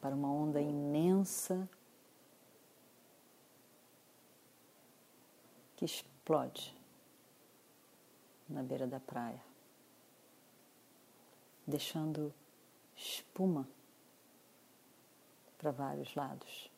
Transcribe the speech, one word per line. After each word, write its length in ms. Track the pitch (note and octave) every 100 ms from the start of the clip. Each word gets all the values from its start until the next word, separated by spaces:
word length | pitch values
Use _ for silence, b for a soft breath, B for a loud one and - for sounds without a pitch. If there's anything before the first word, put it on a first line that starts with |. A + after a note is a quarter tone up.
para 120 | C#3
uma 160 | C#3 C#3+
onda 300 | D3 D3+ D3
imensa 1080 | D3 D3 C#3+ D3 E3+ F#3+ G3 - - F#3 F#3 - - - - - - - - - - - - - - - - - - - - - - - - - - - - - - - - - - - - - - - - -
que 80 | E3
explode 880 | - - - - D#3 B2+ - - - - - - - - - - - - - - - - - - - -
na 120 | D3
beira 240 | C3 C3+ C3
da 140 | C3
praia, 420 | - C#3 A#2+ C3+ - - - - - - - - - - - - - - - - - - - - - - -
deixando 680 | C#3+ - D#3+ D#3 D3+ D3+ - - - - - - -
espuma 680 | - - - - F#3+ D#3+ C3 - - - - - - - - - - - - - - - - - - -
para 140 | D#3
vários 420 | C3 C#3 C#3+ C#3 -
lados. 540 | C#3 C#3 - - -